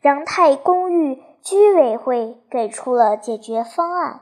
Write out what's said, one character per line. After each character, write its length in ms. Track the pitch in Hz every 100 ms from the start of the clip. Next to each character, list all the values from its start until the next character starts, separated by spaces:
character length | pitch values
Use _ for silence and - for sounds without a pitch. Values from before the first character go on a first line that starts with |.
杨 220 | 285 285
太 300 | 320 - 330
公 380 | 277 359 359 370
寓 300 | 349 302 262 - _
居 320 | - 392 415
委 240 | 370 254 226
会 460 | 262 247 226 240 _
给 180 | 254 214
出 260 | - -
了 220 | 247 220 208
解 220 | 240 220
决 260 | 226 226
方 280 | 233 - 339
案 260 | 359 311 254